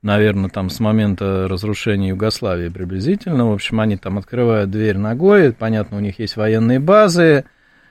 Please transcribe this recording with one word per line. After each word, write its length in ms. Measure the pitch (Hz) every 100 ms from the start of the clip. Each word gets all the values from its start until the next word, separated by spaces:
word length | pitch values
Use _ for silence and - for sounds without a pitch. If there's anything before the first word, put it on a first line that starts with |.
наверное, 500 | 104 104 107 101 95
там 180 | 101 92
с 100 | -
момента 680 | 110 110 104 92 98 95 95
разрушения 600 | 95 107 101 113 101 95
Югославии 600 | 92 107 - 107 87 85
приблизительно. 800 | 90 90 92 123 202 185 139 117
В 40 |
общем, 260 | 101 - 113
они 180 | 110 98
там 220 | 95 98
открывают 500 | - 123 120 110 98
дверь 280 | 107 110 98
ногой, 540 | 107 120 190 208 147
понятно, 460 | 113 113 107 101 101
у 20 |
них 200 | 101 92
есть 180 | 107 110
военные 420 | 107 110 117 131
базы, 640 | 151 214 208 170 165 143 - _ _ _ _